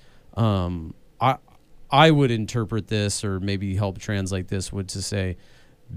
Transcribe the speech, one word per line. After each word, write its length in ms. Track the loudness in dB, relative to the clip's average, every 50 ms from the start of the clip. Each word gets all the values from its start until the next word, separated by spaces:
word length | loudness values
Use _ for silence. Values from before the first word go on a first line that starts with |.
| -18 -20 -20 -20 -20 -8 -2
Um, 580 | 0 2 2 2 0 0 -2 -4 -6 -8 -10 -14 -16 -20 -20 _ 0
I, 160 | 0 0 0 -2 _ _ -20 -20 _ _ -20 -20 -6 2
I 220 | 6 8 8 8
would 200 | 8 6 4 2
interpret 560 | 2 0 -2 -2 -2 -4 -2 -2 -4 -4 -4
this, 360 | -2 0 0 0 0 -2 -2 -2
or 160 | -4 -2 -2
maybe 360 | -2 -2 -2 -2 -2 -2 -2
help 220 | 0 0 -2 -4
translate 520 | -4 -4 -4 -2 -2 -2 -2 -4 -4 -4 -4
this, 240 | -4 -6 -4 -6 -6
would 160 | -8 -6 -6
to 120 | -8 -8
say, 360 | -6 -4 -4 -4 -2 -4 -6 -8 -12 -20 -20 -20 -20 -20 -20 _ -18 -14 -2